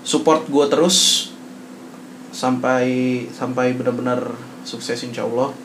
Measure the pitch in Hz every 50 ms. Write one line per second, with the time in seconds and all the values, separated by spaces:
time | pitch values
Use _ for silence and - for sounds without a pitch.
0 | - - - 151 127 156 156 156 156 - 143 143 147 143 147 143 160 185 - -
1 | - - - - - - - - - - - - - - - - - - - -
2 | - - - - - - - - - 127 127 127 123 127 127 127 123 127 127 127
3 | 127 127 127 123 120 110 - - 131 123 127 123 127 127 123 127 120 123 120 123
4 | 123 127 123 123 120 120 117 - - - - - - - - 117 - - 120 120
5 | - 123 120 - 123 113 117 120 131 143 - - -